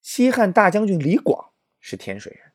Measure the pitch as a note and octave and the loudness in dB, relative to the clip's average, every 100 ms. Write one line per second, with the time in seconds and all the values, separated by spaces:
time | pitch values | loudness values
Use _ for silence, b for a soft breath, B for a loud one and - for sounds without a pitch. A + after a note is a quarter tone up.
0 | - - B3+ B3+ G#3 F3+ G3 G3+ G#3+ F3+ | -10 0 0 2 2 4 2 2 0 0
1 | C#3+ G3 - - - _ _ _ - - | 0 0 0 -4 -6 _ _ _ -16 -14
2 | - G2 - - _ | -12 -12 -14 -20 _